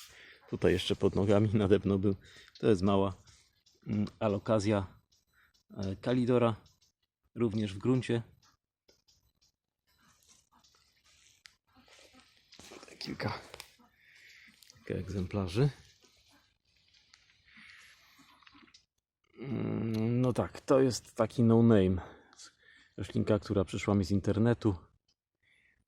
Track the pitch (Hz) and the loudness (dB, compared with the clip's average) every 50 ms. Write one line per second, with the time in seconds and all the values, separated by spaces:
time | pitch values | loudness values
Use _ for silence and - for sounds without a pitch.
0 | - - - - - - - - _ - 120 - - 87 87 85 - - 98 - | -20 -20 -20 -20 -20 -20 -20 -20 _ -12 -4 0 2 2 2 2 0 -2 -2 0
1 | - 95 85 90 95 101 101 101 110 107 95 110 101 92 101 92 - 98 98 98 | 0 0 0 0 2 2 4 2 2 2 2 2 2 4 4 4 4 2 0 0
2 | 95 104 95 - - - - - - - - - - 117 107 87 95 101 101 98 | 0 -2 -4 -4 -8 -20 -20 -20 -20 -20 -10 -2 0 0 2 2 2 0 2 0
3 | 98 98 95 - - - - _ _ _ _ _ _ _ _ _ - - 208 208 | 0 -2 -4 -10 -18 -20 -20 _ _ _ _ _ _ _ _ _ -8 -4 -4 -4
4 | 208 - - - 117 110 98 101 - - 110 110 95 107 107 101 95 - - _ | -4 -4 -6 -4 -4 -2 -2 -2 -2 -2 -2 0 0 0 0 0 -2 -6 -10 _
5 | _ _ _ _ _ _ _ _ _ _ _ _ _ _ - - 98 95 95 - | _ _ _ _ _ _ _ _ _ _ _ _ _ _ -12 -8 -8 -8 -8 -6
6 | - 120 123 127 123 117 123 120 120 117 107 - - _ _ _ _ _ _ _ | -4 -2 0 0 2 2 2 2 2 2 0 -4 -10 _ _ _ _ _ _ _
7 | _ _ _ _ _ _ - 113 117 113 95 113 107 101 95 98 - 123 127 127 | _ _ _ _ _ _ -6 -2 -2 -2 -2 -2 -4 -6 -6 -4 -2 0 0 0
8 | - - 117 117 117 - - _ _ _ _ _ _ _ _ _ _ _ _ _ | 0 -2 -4 -4 -4 -8 -16 _ _ _ _ _ _ _ _ _ _ _ _ _
9 | _ _ _ _ _ _ _ _ _ _ _ _ _ _ _ _ _ _ _ _ | _ _ _ _ _ _ _ _ _ _ _ _ _ _ _ _ _ _ _ _
10 | _ _ _ _ _ _ _ _ _ _ _ _ _ _ _ _ _ _ _ _ | _ _ _ _ _ _ _ _ _ _ _ _ _ _ _ _ _ _ _ _
11 | _ _ _ _ _ _ _ _ - - _ _ _ _ _ 254 _ - - - | _ _ _ _ _ _ _ _ -20 -20 _ _ _ _ _ _ _ -20 -20 -20
12 | - - _ 262 - _ _ _ _ _ - - - - - - - - - - | -20 -20 _ -20 -20 _ _ _ _ _ -20 -20 -20 -20 -20 -20 -20 -20 -18 -14
13 | - - 69 - - 107 - - - - - - - - _ _ _ _ _ _ | -12 -12 -10 -8 -8 -8 -8 -10 -14 -18 -20 -20 -20 -20 _ _ _ _ _ _
14 | _ _ - - - - - - - - _ _ - - - - - - - 92 | _ _ -20 -20 -20 -20 -20 -20 -20 -20 _ _ -20 -20 -20 -18 -14 -12 -10 -10
15 | 87 90 92 98 90 92 - 101 95 90 85 110 143 143 - - - _ _ _ | -10 -10 -8 -8 -8 -6 -6 -8 -6 -4 -2 -2 -2 -2 -4 -8 -18 _ _ _
16 | _ _ _ _ _ _ _ _ _ _ _ _ _ _ _ _ _ _ _ _ | _ _ _ _ _ _ _ _ _ _ _ _ _ _ _ _ _ _ _ _
17 | _ _ _ _ _ _ _ _ _ _ - 220 - - - - - - - _ | _ _ _ _ _ _ _ _ _ _ -20 -20 -20 -20 -20 -20 -20 -20 -20 _
18 | _ _ _ - _ _ _ _ _ - - - 320 _ - - _ _ _ _ | _ _ _ -20 _ _ _ _ _ -20 -20 -20 -20 _ -20 -20 _ _ _ _
19 | _ _ _ _ _ _ _ 113 113 139 113 110 110 110 107 107 110 113 110 110 | _ _ _ _ _ _ _ -14 -10 -6 -6 -4 -4 -4 -4 -4 -4 -4 -2 -2
20 | 110 117 120 123 127 127 110 - 101 - - - - - 143 131 135 131 113 - | -2 0 0 0 0 0 0 -2 -4 -4 -8 -6 -2 2 4 4 4 2 0 -4
21 | - - - - 110 110 - - 117 113 113 113 117 117 113 101 92 92 95 90 | -8 -6 -4 -2 -2 -2 0 2 4 6 6 6 6 6 6 6 6 4 2 -2
22 | - - - - - _ - - - - _ _ _ - - - _ _ _ - | -6 -10 -18 -20 -20 _ -20 -20 -20 -20 _ _ _ -20 -20 -20 _ _ _ -14
23 | 101 - - 113 104 - 107 104 - - 101 98 90 - - 92 - 107 101 101 | -12 -6 -4 -2 0 0 0 0 -2 -2 -2 -2 -2 -2 -4 -4 0 0 2 2
24 | 95 - 101 98 - 104 98 101 113 120 117 - - 110 92 85 - _ _ _ | 2 0 -2 -2 0 0 0 2 2 2 0 0 0 -2 -2 -4 -8 _ _ _
25 | _ _ _ _ _ _ _ _ _ _ _ _ _ _ _ _ _ | _ _ _ _ _ _ _ _ _ _ _ _ _ _ _ _ _